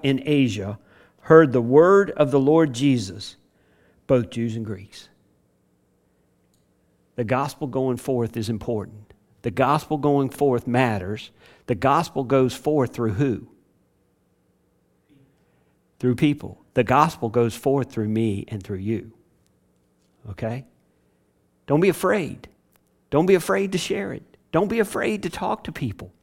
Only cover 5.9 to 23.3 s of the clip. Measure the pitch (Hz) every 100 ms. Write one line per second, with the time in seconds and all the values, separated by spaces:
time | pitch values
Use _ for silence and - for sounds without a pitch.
5.9 | _ _ _ _ _ _ _ _ _ _
6.9 | _ _ - 113 127 143 - 147 131 131
7.9 | 123 - 127 113 117 107 107 - 110 95
8.9 | 107 - - _ _ 120 - 131 147 -
9.9 | 151 143 143 135 - 143 120 123 120 123
10.9 | 104 92 110 - _ - _ - 104 131
11.9 | 147 165 - 123 135 127 - 151 151 120
12.9 | - 113 98 139 101 - _ _ _ _
13.9 | _ _ _ _ _ _ _ _ _ _
14.9 | _ _ _ _ _ _ _ _ _ _
15.9 | - 127 120 151 143 - 98 _ - 117
16.9 | 131 160 - 117 120 117 110 139 139 123
17.9 | - 107 110 113 101 - 107 95 98 98
18.9 | 110 95 _ _ _ _ _ _ _ _
19.9 | _ _ _ 110 98 113 123 - _ _
20.9 | _ _ _ _ _ _ _ - 143 190
21.9 | - 185 208 156 - - _ _ _ _
22.9 | _ - 139 185